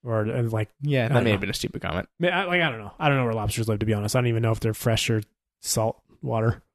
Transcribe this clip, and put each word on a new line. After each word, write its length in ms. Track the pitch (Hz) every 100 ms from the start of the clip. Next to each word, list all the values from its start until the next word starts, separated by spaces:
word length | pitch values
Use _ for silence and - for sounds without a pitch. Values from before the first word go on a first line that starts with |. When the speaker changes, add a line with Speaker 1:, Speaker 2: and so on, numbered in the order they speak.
Speaker 1:
Or, 240 | 123 113 107
uh, 160 | 127
like, 260 | 117 110 107 _
Speaker 2:
Yeah, 240 | 147 139 113
Speaker 1:
I 20 |
Speaker 2:
that 60 |
Speaker 1:
don't 100 | 127
Speaker 2:
may 60 | 120
Speaker 1:
know. 40 | 101
Speaker 2:
have 60 |
been 80 | 98
a 40 |
stupid 280 | - - -
comment. 280 | - 90 - _
Speaker 1:
I, 220 | 170 180
like, 180 | 190 180
I 80 | 165
don't 100 | 113
know. 120 | 104 -
I 80 | 151
don't 100 | 139
know 60 | 120
where 80 |
lobsters 340 | 113 104 - 110
live, 100 | 107
to 60 | 110
be 80 |
honest. 220 | 104 104 131
I 40 |
don't 80 | 123
even 140 | 113
know 80 | 113
if 80 | 113
they're 140 | 113
fresh 360 | 110 120 110 -
or 120 | 110 104 _ _ _
salt 400 | - - 110 - _ _
water. 400 | 131 117 110 - _